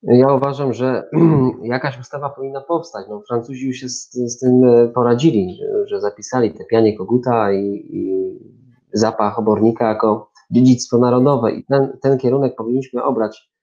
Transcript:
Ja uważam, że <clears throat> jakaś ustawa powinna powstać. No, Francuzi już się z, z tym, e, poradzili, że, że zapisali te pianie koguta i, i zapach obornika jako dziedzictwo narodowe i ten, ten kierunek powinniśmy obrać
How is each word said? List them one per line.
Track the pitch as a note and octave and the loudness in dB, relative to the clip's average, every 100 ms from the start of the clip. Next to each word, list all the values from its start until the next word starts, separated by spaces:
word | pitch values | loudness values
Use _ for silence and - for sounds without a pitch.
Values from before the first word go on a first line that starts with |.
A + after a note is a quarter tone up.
Ja | - B2 C3+ | 4 4 4
uważam, | C#3 C#3 C3+ C#3 | 2 0 -4 -6
że | A2 B2+ B2 - D#3 E3 | -2 -4 -4 -4 2 4
<clears throat> | D3+ B2+ - | 4 0 -2
jakaś | A#2 B2+ D3 B2+ | -6 -4 -6 -10
ustawa | B2+ C#3+ C#3 | -14 -10 -10
powinna | C3+ C3+ C#3 | -10 -10 -10
powstać. | C#3+ E3 - G#2+ G2 | -4 -6 -6 -16 -12
No, | G#2+ - | -14 -6
Francuzi | A#2+ A#2 C3 C3 | -6 -6 -8 -8
już | B2+ | -8
się | B2+ | -10
z, | B2+ - | -12 -12
z | B2+ A#2+ A#2 | -8 -6 -2
tym, | B2+ B2+ | 2 4
e, | B2+ A#2+ A#2 | 6 6 4
poradzili, | B2 A#2+ A#2+ D#3+ A2+ F2+ F#2 | 2 0 2 2 2 -2 -6
że, | - G2+ G2+ | -6 -4 -4
że | G2+ | -4
zapisali | G#2 - G#2 B2+ A2+ | -6 -8 -6 -2 -2
te | - | -4
pianie | - A2+ A2 G#2 | -2 2 2 0
koguta | G2 B2 B2 A#2 G#2 | -2 -2 0 0 0
i, | G2 G2+ G2+ - | 0 -2 -6 -10
i | G2+ F#2+ F#2+ F#2+ - - _ _ _ _ | -8 -4 -4 -4 -10 -20 _ _ _ _
zapach | G#2 A2 - G#2 G2+ | -2 -2 0 -2 0
obornika | G#2+ G#2+ A2 A2+ A2+ | 0 2 2 2 -2
jako | A2 A2 G#2+ - _ _ | 0 0 0 -4 _ _
dziedzictwo | A#2+ B2+ B2 - A#2+ | 4 4 4 2 2
narodowe | B2 B2 B2 B2+ A2+ | 4 4 2 2 0
i | - | -4
ten, | - C#3 C3+ - | -2 0 0 -2
ten | C3+ C3+ | -2 0
kierunek | C3 C3+ C3+ - | 0 0 -2 -4
powinniśmy | A2 B2+ C3 B2 | -4 -4 -4 -4
obrać | C3+ A#2+ G#2+ - _ _ | -4 -2 -4 -6 _ _